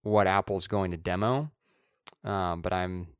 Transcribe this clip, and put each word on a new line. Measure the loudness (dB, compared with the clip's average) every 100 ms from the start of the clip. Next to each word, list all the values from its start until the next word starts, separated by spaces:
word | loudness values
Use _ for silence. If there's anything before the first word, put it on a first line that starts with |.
what | 2 4 6
Apple's | 4 2 -4 -2
going | -2 0
to | -2
demo. | -2 0 0 0 -2 -10 _ _ _ _ -20 -14
Um, | -6 -2 -2 -2
but | -2
I'm, | -2 -2 -4 -8